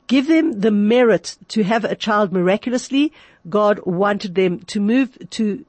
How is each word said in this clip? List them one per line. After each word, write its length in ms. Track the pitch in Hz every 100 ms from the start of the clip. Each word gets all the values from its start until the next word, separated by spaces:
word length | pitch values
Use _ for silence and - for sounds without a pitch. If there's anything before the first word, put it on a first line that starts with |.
| -
give 200 | 262 269
them 340 | 320 - 202
the 100 | 214
merit 680 | 208 208 240 240 175 - - -
to 160 | 220
have 200 | 190 226
a 120 | 202 196
child 340 | 214 208 202
miraculously, 800 | 180 180 202 262 240 - 269 302 - - _ 170
God 320 | 208 208 208 -
wanted 480 | 175 202 202 202
them 260 | 175 185 175
to 160 | - 214
move 360 | 202 254 262 - -
to 340 | - 214 190